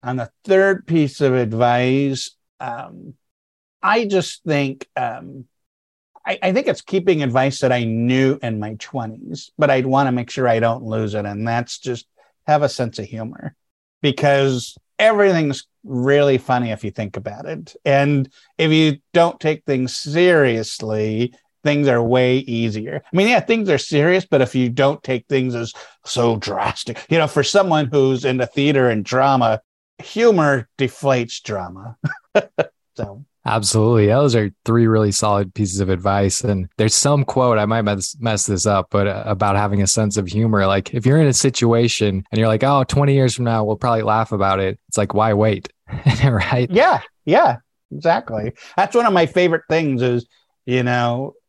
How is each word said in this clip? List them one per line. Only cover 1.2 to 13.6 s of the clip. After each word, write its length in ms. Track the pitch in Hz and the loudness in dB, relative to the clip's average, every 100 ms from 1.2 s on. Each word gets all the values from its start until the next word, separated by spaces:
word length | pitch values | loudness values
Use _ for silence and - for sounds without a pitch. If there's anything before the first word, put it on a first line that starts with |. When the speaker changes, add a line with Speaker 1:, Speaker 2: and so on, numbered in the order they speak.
Speaker 1:
of 140 | 143 | 0
advice, 960 | 127 120 110 120 123 123 135 139 135 - _ _ _ | 0 0 0 2 2 0 0 -2 -4 -10 _ _ _
um, 560 | 127 120 135 180 - - _ _ _ _ _ _ | -14 -12 -16 -18 -20 -20 _ _ _ _ _ _
I 260 | 190 220 220 | -2 0 0
just 360 | 196 165 - | -2 -2 -8
think, 460 | - 147 139 135 - - | -4 -2 -2 -6 -12 -8
um, 480 | 123 107 87 87 120 _ _ _ _ _ _ - - | -8 -8 -16 -18 -20 _ _ _ _ _ _ -18 -8
I, 100 | 190 | -4
I 100 | 180 | -2
think 140 | 190 - | -2 -2
it's 160 | - | -4
keeping 400 | - 190 175 165 | -4 -2 0 0
advice 380 | 139 120 135 135 | 0 0 0 0
that 100 | 131 | 0
I 140 | 123 | 0
knew 560 | 117 113 120 127 135 143 | -2 -2 0 2 2 0
in 160 | 123 110 | -4 -6
my 160 | 107 110 | -8 -10
twenties, 720 | - 135 113 110 - - - - | -12 -10 -10 -12 -14 -16 -16 -2
but 140 | 151 | 0
I'd 160 | 135 127 | 2 2
wanna 240 | 131 139 | 0 0
make 200 | 123 120 | -2 -6
sure 180 | - 127 | -4 0
I 100 | 113 | 2
don't 240 | 117 117 | 0 -2
lose 320 | 117 110 110 | -6 -4 -4
it. 100 | 104 101 | -4 -6
And 200 | 101 113 | -6 -4
that's 320 | 117 123 - | -4 -6 -12
just 300 | 131 120 - _ _ _ - | -10 -10 -10 _ _ _ -2
have 160 | 151 | 0
a 40 | 143 | 0
sense 300 | - 120 107 | -2 -6 -6
of 60 | |
humor, 500 | 101 113 113 - - _ | -12 -12 -12 -12 -16 _